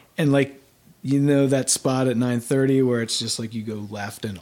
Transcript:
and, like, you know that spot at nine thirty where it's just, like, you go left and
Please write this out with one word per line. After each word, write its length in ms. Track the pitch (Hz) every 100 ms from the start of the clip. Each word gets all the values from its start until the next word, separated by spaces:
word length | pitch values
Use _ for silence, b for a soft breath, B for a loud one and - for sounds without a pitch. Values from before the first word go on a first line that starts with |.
| B -
and, 140 | 147
like, 260 | 139 139 - _ _ _ _
you 140 | 127 139
know 280 | 143 143 139
that 200 | 135 123
spot 380 | - 139 131 131
at 80 | 117
nine 240 | 123 123
thirty 400 | 117 135 135 135
where 200 | 131 120
it's 160 | 113 -
just, 200 | 113 -
like, 140 | 113
you 80 | 113
go 240 | 110 107 104
left 340 | 107 101 -
and 140 | 110 95